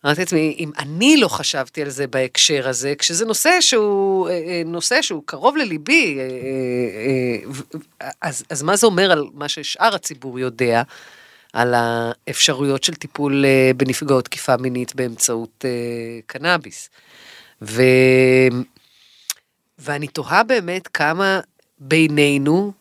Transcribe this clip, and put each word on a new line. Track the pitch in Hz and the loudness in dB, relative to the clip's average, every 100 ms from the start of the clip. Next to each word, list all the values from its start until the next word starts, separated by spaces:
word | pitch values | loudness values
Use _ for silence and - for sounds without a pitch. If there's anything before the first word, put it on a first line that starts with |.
| 143 | 0
אמרתי | 151 | -2
לעצמי, | 180 165 156 147 | 0 0 0 -4
"אם | 160 147 | -8 -8
אני | 139 160 254 311 | -8 0 4 4
לא | 208 | 4
חשבתי | 175 143 143 127 - | 0 -4 -4 -6 -6
על | 143 | -8
זה | 131 139 | -6 -4
בהקשר | 135 127 - - 143 131 | -2 -2 2 2 2 -2
הזה", | 120 139 147 | -4 -4 -2
כשזה | - 170 220 | -2 -2 -2
נושא | 208 311 359 | 0 2 4
שהוא, | - 233 208 196 196 190 175 | 4 4 2 2 2 2 0
אה, | |
אה, | 180 165 175 165 | -2 -4 -6 -4
נושא | 170 - 247 | -4 0 0
שהוא | - 160 - | 0 -6 -10
קרוב | 143 220 294 | 0 0 2
לליבי, | 240 160 151 320 220 135 | -4 -4 2 2 2 -2
אה, | |
אה, | 131 | -6
אה, | 127 131 135 127 123 120 101 120 131 123 113 113 | -6 -6 -4 -2 -2 -2 -4 -2 0 0 -4 -8
ו-, | 135 - 156 - _ 131 - | -14 -12 -16 -16 _ -16 -8
אז, | 165 135 - | -8 -8 -8
אז | 147 | -6
מה | 151 208 | -2 2
זה | 226 | 4
אומר | 180 190 | 4 2
על | 160 143 | 2 0
מה | 143 147 | -8 -8
ששאר | - 139 - 220 202 | -8 -8 0 0 0
הציבור | - 135 131 123 | -8 -10 -10 -6
יודע | 127 117 123 117 123 - - - - _ _ | -6 -2 2 2 0 -10 -20 -20 -20 _ _
על | - 123 120 | -2 0 2
האפשרויות | 117 117 117 - - 143 - 131 139 135 | 0 -2 -4 -8 -10 -2 0 0 -2 0
של | - 160 | -4 -6
טיפול, | 151 - 143 139 139 | -14 -6 -2 2 4
אה, | 135 131 127 | 6 4 2
בנפגעות | 135 131 147 135 - | 0 -2 0 0 0
תקיפה | - - 123 | -8 -2 0
מינית | 127 123 123 - | 0 -6 -6 -6
באמצעות, | 127 113 - 117 113 _ 131 | -6 -2 -2 -2 -8 _ -6
אה, | 123 120 117 117 117 - | -4 -6 -8 -10 -14 -14
קנאביס? | 139 165 175 117 - - _ _ - - - - _ | -6 -2 -2 -2 -18 -20 _ _ -20 -20 -20 -20 _
ו-, | 107 113 127 127 131 127 127 131 131 123 127 _ _ _ _ _ - - _ _ _ _ | -8 2 4 6 6 6 4 4 4 0 -8 _ _ _ _ _ -14 -14 _ _ _ _
ואני | 143 143 147 | -8 -6 -6
תוהה | - 123 175 | -10 0 2
באמת | 226 247 175 185 - | 4 0 0 -6 -6
כמה | - 151 165 196 190 - _ _ _ | -2 0 2 0 0 -4 _ _ _
בינינו | 135 160 160 147 143 139 139 170 202 190 | 0 4 4 4 4 4 2 2 0 -8